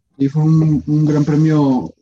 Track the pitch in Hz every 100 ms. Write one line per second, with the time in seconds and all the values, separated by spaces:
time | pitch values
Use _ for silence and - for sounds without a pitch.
0 | _ - 139 151 156 160 160 151 - 151
1 | 151 151 151 147 156 151 143 127 - -